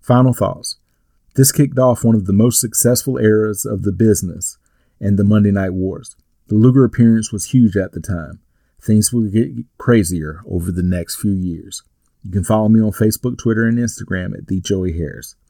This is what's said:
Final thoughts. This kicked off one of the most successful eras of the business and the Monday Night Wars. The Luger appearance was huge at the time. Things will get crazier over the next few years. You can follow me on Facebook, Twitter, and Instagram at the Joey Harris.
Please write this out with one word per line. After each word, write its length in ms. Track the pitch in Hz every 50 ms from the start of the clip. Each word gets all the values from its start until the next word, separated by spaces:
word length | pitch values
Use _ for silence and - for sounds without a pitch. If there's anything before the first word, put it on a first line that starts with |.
Final 320 | _ - 123 123 127 127 120
thoughts. 440 | - 101 95 92 - - - - _ _ _ _ _ _ _ _ _ _ _ _
This 180 | - 135 - -
kicked 260 | - 147 139 - 127
off 260 | 131 127 120 - -
one 100 | 120 110
of 120 | 107 95
the 60 | 90 98
most 280 | 98 110 123 117 -
successful 580 | - 113 - - - 120 123 120 - 135 127 127
eras 460 | 110 107 107 107 107 107 104 98 -
of 160 | 110 110 95 92
the 100 | 104 95
business 640 | 90 113 110 104 - - 90 82 87 - - - _ _ _ _ _ _ _ _ _
and 180 | - 98 101 98
the 60 | 101
Monday 260 | 101 107 107 104 101
Night 240 | 98 98 95 92 90
Wars. 420 | 95 92 95 92 - - - - _ _ _ _ _ _ _
The 60 | 104
Luger 300 | 107 113 127 127 135 131
appearance 480 | 113 - - 120 117 113 110 107 - -
was 180 | 104 - -
huge 260 | - 131 120 110 92
at 160 | 101 92 - -
the 80 | 82
time. 400 | 78 - 95 85 80 69 85 - _ _ _ _ _ _ _ _
Things 320 | _ - 107 107 104 - 123
will 160 | 120 113 104
get 220 | 95 110 120 151 147 117 117 _ _ _
crazier 640 | - - 120 113 98 82 90 85 78 76 78 85 - -
over 220 | - 90 85 90
the 120 | 87 90 90
next 340 | 90 90 87 85 - -
few 160 | - - 104 98
years. 500 | 95 92 92 85 80 - - - - _ _ _ _ _ _ _ _ _
You 80 | -
can 140 | 90 101 90
follow 240 | - 107 110 110 107
me 120 | 110 110
on 120 | 110 107 104
Facebook, 440 | - 113 107 104 - - 123 123
Twitter, 300 | - - 117 113 110 113
and 120 | 113 117 120
Instagram 580 | 120 113 - - - - 95 92 90 98 -
at 100 | - -
the 140 | - 95 95
Joey 360 | 92 - 98 95 92 92 82
Harris. 380 | 85 85 71 - 57 - - - _ _